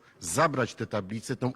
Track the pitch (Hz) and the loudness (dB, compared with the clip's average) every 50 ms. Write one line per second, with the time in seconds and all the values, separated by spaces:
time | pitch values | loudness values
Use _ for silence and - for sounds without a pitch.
0 | _ - _ _ - - - 139 160 160 135 131 117 - - - 117 - 117 104 | _ -20 _ _ -8 -2 2 4 4 4 4 2 0 0 -2 -4 -4 -2 -2 -2
1 | 95 92 113 113 - - 127 - 127 127 135 | -2 -4 -6 -6 -6 -6 -4 -2 -2 -2 -2